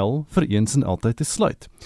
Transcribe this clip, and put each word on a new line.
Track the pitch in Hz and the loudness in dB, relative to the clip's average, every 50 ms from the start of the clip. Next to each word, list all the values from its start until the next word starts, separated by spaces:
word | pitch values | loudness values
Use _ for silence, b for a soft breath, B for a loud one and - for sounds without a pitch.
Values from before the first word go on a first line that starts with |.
L | 98 104 127 151 151 - | 0 0 0 -2 -4 -2
vir | - 185 165 - | -2 0 0 2
eens | 104 104 110 104 - | 2 2 2 2 2
en | 139 123 | 0 0
altyd | 95 92 - - 113 120 | 0 0 0 0 -2 -2
te | - 151 | -2 -4
sluit. | - - - 220 - - - - B B B B | -6 -2 0 0 0 0 -4 -10 B B B B